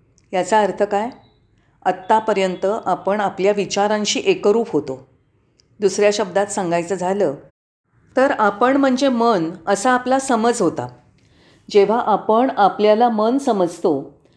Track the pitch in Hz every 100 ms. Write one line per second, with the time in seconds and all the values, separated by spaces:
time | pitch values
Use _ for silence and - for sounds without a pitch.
0 | _ _ - 185 175 220 196 185 202 202
1 | 233 - _ _ _ _ _ _ 190 185
2 | - 220 220 196 190 175 196 220 - 170
3 | 190 214 196 185 190 202 175 202 208 214
4 | 202 269 196 185 214 226 220 151 - 131
5 | - _ _ _ _ _ _ - 196 202
6 | 208 208 196 185 202 220 175 170 170 190
7 | 180 202 170 143 - _ _ _ _ _
8 | _ 262 277 254 202 202 247 277 269 254
9 | 277 233 233 202 160 185 - 196 254 247
10 | 254 262 269 233 233 226 170 - 123 -
11 | _ _ _ _ _ _ - 202 196 233
12 | 220 196 - 220 262 240 190 185 208 214
13 | 240 214 220 269 262 208 170 - 190 139
14 | - - _